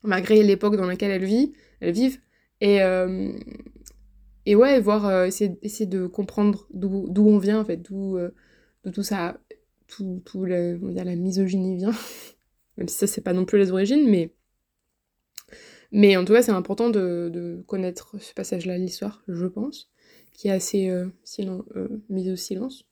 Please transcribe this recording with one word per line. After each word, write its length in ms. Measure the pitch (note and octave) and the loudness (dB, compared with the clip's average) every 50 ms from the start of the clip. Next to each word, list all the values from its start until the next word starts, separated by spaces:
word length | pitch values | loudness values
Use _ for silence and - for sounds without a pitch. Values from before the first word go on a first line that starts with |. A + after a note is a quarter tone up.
| - | -2
malgré 400 | G#3+ F#3+ F#3 F3+ G3 G#3+ G#3+ G#3+ | -2 -2 -2 2 6 6 6 8
l'époque 340 | G3+ G3 G3 - G#3 G#3 | 6 4 4 2 0 0
dans 100 | G3+ F#3+ | 0 0
laquelle 240 | F3+ F3+ F3+ G3+ G3+ | -2 -2 -2 -2 -2
elles 160 | G3 F#3 F#3+ | -2 -2 0
vivent, 260 | F#3+ G#3 A#3+ C#4 D4 - _ _ _ _ _ | 0 2 2 2 0 -2 _ _ _ _ _
elles 120 | - F3 F3 | -4 -4 0
vivent. 260 | G3 B3 C4 C4 - _ _ _ _ _ _ _ _ G#3+ | 2 0 0 0 -4 _ _ _ _ _ _ _ _ 2
Et, 200 | G3+ G3+ G3 F#3+ | 4 4 4 4
euh, 500 | F#3 F#3 F#3 F#3 F#3 F#3 F#3 G3 - - - - - - - - - - - - - _ _ - _ _ - - - _ _ _ | 2 2 0 -2 -2 -4 -4 -6 -6 -8 -10 -14 -16 -18 -18 -20 -20 -20 -20 -20 -20 _ _ -20 _ _ -20 -20 -20 _ _ _
et 100 | - G#3 | 4 6
ouais, 240 | G#3 B3 C#4 C#4+ C4 | 6 8 8 6 4
voir, 260 | G#3 G3+ G#3 G#3+ G#3 | 4 4 2 2 2
euh, 200 | G3+ F#3+ F#3 F3+ | 0 2 2 2
essayer, 320 | F#3 G3+ - G#3 G3 F3+ - | 0 0 -2 -2 -2 -4 -6
essayer 260 | - G#3+ G#3 - A3 | -10 -12 -6 -6 -6
de 200 | F#3 F3+ F#3+ F#3 | -4 -2 -4 -4
comprendre 600 | F3+ F3+ - G3+ G3 - - G#3 G#3 G3 G3+ - _ - | -4 -6 -6 -8 -6 -2 0 2 2 2 0 -6 _ -12
d'où, 340 | F#3+ F#3 G3 F#3+ G3 F#3 - | -6 -6 -4 -4 -4 -6 -2
d'où 180 | F#3 G3 G#3+ G#3 | 2 4 6 6
on 80 | G#3+ | 6
vient, 240 | G#3 F#3 G3 G#3 A3 | 6 4 2 0 0
en 40 | G#3+ | 0
fait, 100 | G#3 F3 | -2 -6
d'où, 400 | E3 E3+ - G3 G3 G3 F#3+ F#3+ | -8 -8 -12 -10 -8 -6 -6 -4
euh, 140 | F#3 F3 F3+ - _ _ _ _ _ _ _ _ _ _ | -4 -6 -6 -8 _ _ _ _ _ _ _ _ _ _
d'où 80 | G3 F3+ | -10 -8
tout 100 | - G3+ | -8 -6
ça, 360 | - G#3 F#3+ E3+ F3 - - _ _ - _ _ _ _ _ _ | -4 -4 -4 -4 -6 -8 -10 _ _ -20 _ _ _ _ _ _
tout, 360 | _ - - G3+ F#3+ F3+ F#3 F3+ | _ -14 -12 -10 -8 -8 -10 -12
tout 220 | - - F#3+ F#3+ | -12 -8 -6 -4
le, 320 | F3+ F3+ F3 F3 F3 F3 F3 F#3 | -2 -2 -2 -2 -2 -4 -6 -6
on 40 | |
va 60 | F#3+ F3 | -6 -6
dire 120 | F#3 F3+ | -6 -6
la 120 | F3+ F3+ | -6 -6
misogynie 600 | E3+ F3+ F#3+ F#3 F#3+ G3 F#3 F#3 G3 F#3 F#3 F#3 | -4 -4 -2 0 0 0 0 0 -2 -2 -2 -2
vient. 160 | F3+ F#3 G#3 A3+ A3 - - - - - - - | -2 -2 -2 -2 -4 -8 -14 -16 -18 -20 -20 -20
<laughs> 420 | _ _ _ _ _ _ _ _ - | _ _ _ _ _ _ _ _ -10
Même 100 | - F3 | -8 -8
si 80 | - | -4
ça, 100 | - - | -2 -2
c'est 140 | G3+ - - | -2 -2 -4
pas 140 | - F#3 F3+ | -4 -2 0
non 100 | F#3 F#3 | 0 0
plus 140 | - - G#3 | 2 4 4
les 120 | G3 F#3 | 4 4
origines, 380 | F#3 F#3 G3 G3+ C4 D4 D4+ B3 | 2 0 0 2 4 4 6 6
mais, 240 | G3+ F3+ E3 E3+ _ _ _ _ _ _ _ _ _ _ _ _ _ _ _ _ _ _ _ _ _ - _ _ - - - - - - _ _ - | 4 4 2 -2 _ _ _ _ _ _ _ _ _ _ _ _ _ _ _ _ _ _ _ _ _ -20 _ _ -20 -20 -20 -20 -20 -20 _ _ 4
mais 240 | G#3 G3+ G3+ G3 | 6 8 8 8
en 80 | F#3 F3+ | 6 4
tout 80 | F#3 G#3 | 4 4
cas, 80 | A#3 | 4
c'est 100 | B3 A#3 | 4 4
important 380 | G#3+ F#3 F3 - G3 - A#3 A#3+ | 2 0 0 -4 -4 -2 0 0
de, 420 | A3+ G#3 F#3 F3+ F3 E3+ E3+ E3+ E3+ | 0 0 0 -2 -4 -4 -6 -6 -8
de 300 | F3 F3 F3 E3+ F3 F#3+ | -8 -10 -10 -12 -12 -12
connaître 500 | _ - G3 F#3 F3+ F3+ F3+ - _ - G3+ | _ -8 -6 -6 -6 -8 -10 -18 _ -18 -18
ce 120 | - - - | -18 -14 -12
passage-là 460 | - F#3+ - - F3+ E3+ F#3 F3+ F3+ | -12 -8 -6 -6 -6 -6 -6 -6 -4
de 40 | F#3 | -6
l'histoire, 400 | F3+ - - G3 G#3 G#3 _ _ - | -6 -8 -8 -10 -10 -10 _ _ -12
je 180 | F3+ E3+ F3 | -8 -6 -6
pense, 440 | F#3 F#3 G#3 G#3+ C#4+ D4 - - _ _ _ _ _ _ _ _ _ _ | -6 -6 -6 -10 -10 -10 -14 -20 _ _ _ _ _ _ _ _ _ _
qui 160 | _ - G3+ | _ -4 -2
est 40 | F#3+ | -2
assez, 360 | F#3+ F#3 - - G3+ F#3+ F#3 | -2 -4 -2 -2 -2 0 0
euh, 200 | F#3 F3+ F3+ F#3 - _ _ | -2 -4 -6 -8 -12 _ _
silen-, 380 | - - - G#3 F#3+ F#3 F#3 - - - | -18 -10 -8 -8 -8 -8 -10 -12 -12 -10
euh, 120 | G3+ F#3+ - G#3 A3 G#3 _ | -10 -8 -8 -8 -12 -10 _
mis 220 | G3 F#3+ F#3 F#3 | -6 -4 -4 -4
au 60 | F#3+ | -6
silence. 500 | F3+ - - G3+ F#3 A3+ C4 C4 - _ _ | -6 -8 -10 -8 -8 -8 -10 -12 -14 _ _